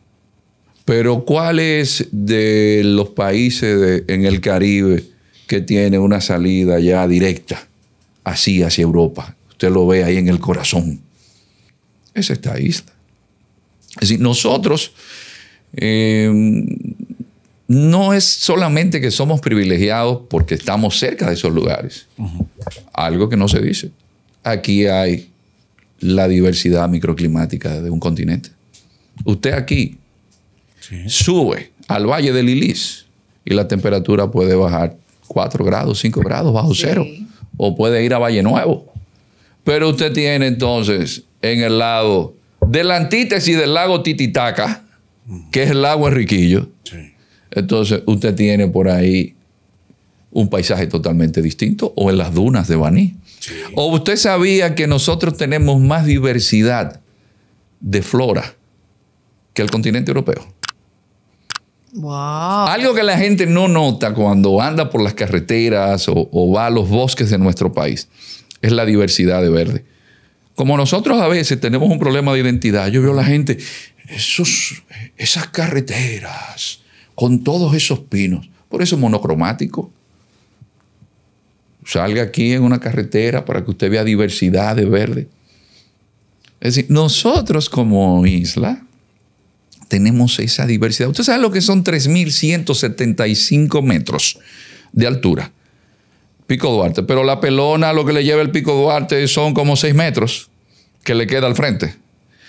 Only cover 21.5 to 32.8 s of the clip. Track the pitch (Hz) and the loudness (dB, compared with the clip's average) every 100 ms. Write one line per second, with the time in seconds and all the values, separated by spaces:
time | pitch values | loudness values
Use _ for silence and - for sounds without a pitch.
21.5 | 80 80 - - - - - 95 87 82 | 0 0 -4 -8 -14 -18 -12 -8 -8 -8
22.5 | - - - - - 82 87 107 110 98 | -10 -16 -16 -12 -6 -2 0 0 0 2
23.5 | - - - - - _ _ _ _ 117 | 0 0 -4 -8 -16 _ _ _ _ -6
24.5 | 104 - 101 101 95 92 87 - _ _ | -4 0 0 2 2 0 -2 -6 _ _
25.5 | _ _ _ _ _ 90 95 92 92 92 | _ _ _ _ _ 0 2 2 4 2
26.5 | 87 87 87 87 85 82 78 85 80 82 | 2 0 2 2 0 -2 -2 -2 0 -2
27.5 | - 78 78 85 82 85 85 82 82 - | -6 -6 -6 -4 -4 -2 -2 -2 -4 -8
28.5 | _ _ - _ _ _ - - 98 135 | _ _ -20 _ _ _ -6 -2 -2 -2
29.5 | 147 127 139 98 - _ _ _ _ _ | -2 -2 -2 -2 -8 _ _ _ _ _
30.5 | _ _ _ - 90 98 - - 180 113 | _ _ _ -18 -14 -6 -2 0 2 0
31.5 | - - - - 104 107 156 139 127 123 | -2 -8 -14 -6 -2 0 0 0 2 2
32.5 | 135 233 - | 2 0 -2